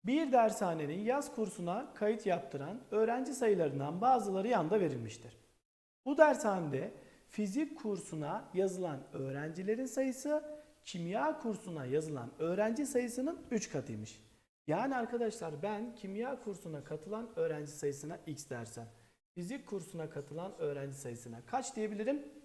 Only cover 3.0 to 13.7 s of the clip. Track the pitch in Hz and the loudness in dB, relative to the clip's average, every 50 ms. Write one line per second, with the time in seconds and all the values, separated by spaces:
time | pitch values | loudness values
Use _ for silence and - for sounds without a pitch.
3 | 220 226 233 254 262 269 269 - 240 220 202 180 165 143 139 139 139 147 165 185 | 4 4 4 0 0 -2 0 4 6 6 6 6 4 2 2 0 -2 0 0 4
4 | 220 254 262 240 208 202 190 190 190 233 240 196 156 156 208 214 185 151 131 120 | 6 6 6 6 6 2 0 2 2 4 4 4 4 4 4 4 4 4 2 -2
5 | 113 107 - - - - - - - _ _ _ _ _ _ _ _ _ _ _ | -4 -6 -8 -12 -14 -18 -18 -20 -20 _ _ _ _ _ _ _ _ _ _ _
6 | _ 262 294 302 311 302 269 220 - 214 196 185 165 147 135 131 170 220 - - | _ 0 8 8 8 8 8 4 2 2 2 2 2 0 0 0 -2 -4 -8 -12
7 | - - - - - - - - 214 196 190 277 320 302 311 - - 220 202 175 | -18 -20 -20 -20 -20 -10 -4 -2 -2 0 2 0 0 0 -4 -6 -2 -2 -2 -2
8 | - - 165 156 147 147 185 226 - - - 180 196 190 180 190 180 170 143 127 | -4 -6 -6 -4 -2 -2 -4 -4 -6 -2 2 2 2 2 2 0 -2 -4 -4 -6
9 | 135 - - 139 135 135 135 143 151 160 160 175 190 202 220 233 262 254 - 262 | -8 -10 -6 -6 -4 -4 -4 -4 -4 -4 -6 -4 0 0 0 0 -2 -2 0 0
10 | 269 262 254 262 - 294 302 302 302 302 302 - - - - _ _ - - 175 | 2 2 0 -2 0 0 0 0 0 -4 -12 -12 -14 -20 -20 _ _ -10 -6 -4
11 | 170 170 190 240 277 311 311 311 - 226 202 - - 185 170 151 131 127 135 156 | -4 -2 0 2 2 2 0 0 -2 -4 -4 -4 -6 -8 -6 -6 -2 2 2 0
12 | 156 156 147 131 117 123 - - 156 170 180 196 214 220 233 285 294 254 - 247 | 2 0 -4 -6 -6 -8 -4 -2 0 0 2 2 2 2 2 0 -2 2 2 2
13 | 247 233 240 254 254 311 359 - - - 247 214 - - | 2 2 -2 -2 -2 -2 -2 -4 -4 -2 -2 -2 0 0